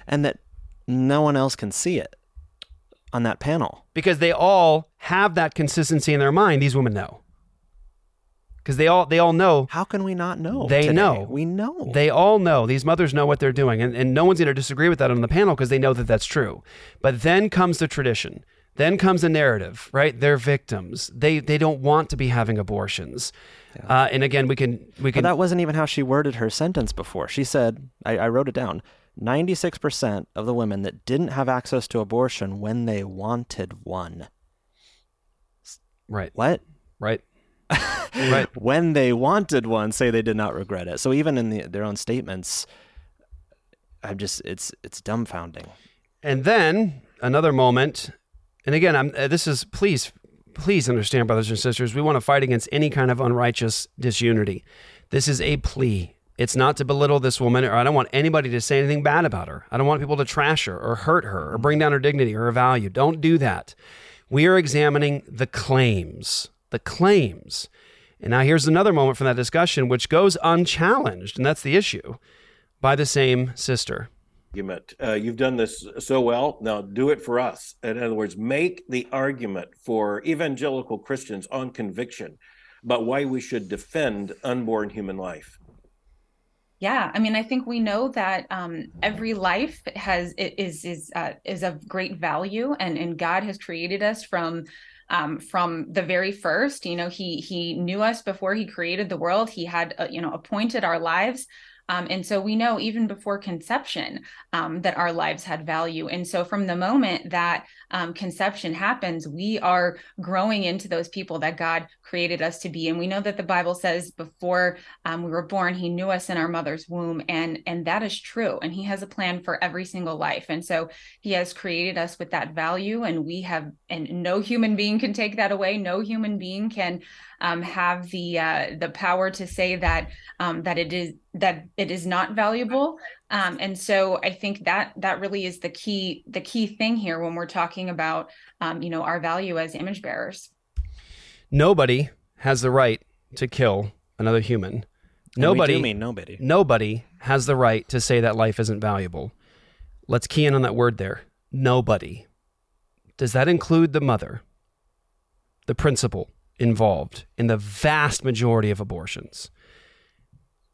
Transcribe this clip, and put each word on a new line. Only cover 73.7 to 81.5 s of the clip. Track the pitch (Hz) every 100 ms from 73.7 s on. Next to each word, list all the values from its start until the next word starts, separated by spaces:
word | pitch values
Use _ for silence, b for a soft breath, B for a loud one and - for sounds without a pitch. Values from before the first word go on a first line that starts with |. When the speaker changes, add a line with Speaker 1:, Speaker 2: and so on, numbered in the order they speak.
| 120 - - 117 _ _ _ _
Speaker 3:
Argument. | 98 95 87 - -
Uh, | 123
you've | 107 113 113
done | 131 120
this | 110 - 92 -
so | - 131
well. | 120 120 143 -
Now | 110 104
do | 98 107 139
it | 143
for | - 120
us. | 127 - - -
In | 117 113
other | 117
words, | 110 104 92
make | 117 139 175 175 -
the | 127 123
argument | 135 135 131 110 95 - _
for | - 110 104 104
evangelical | 160 156 160 123 143 131 120 107
Christians | - 131 - 98
on | -